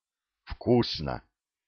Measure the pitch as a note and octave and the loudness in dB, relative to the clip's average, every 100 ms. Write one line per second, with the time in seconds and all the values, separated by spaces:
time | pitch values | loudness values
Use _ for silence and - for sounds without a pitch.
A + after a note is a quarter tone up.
0 | _ _ _ _ - - - A#2+ - - | _ _ _ _ -14 -6 2 4 2 -4
1 | C#2 A#1+ _ _ _ _ | -8 -8 _ _ _ _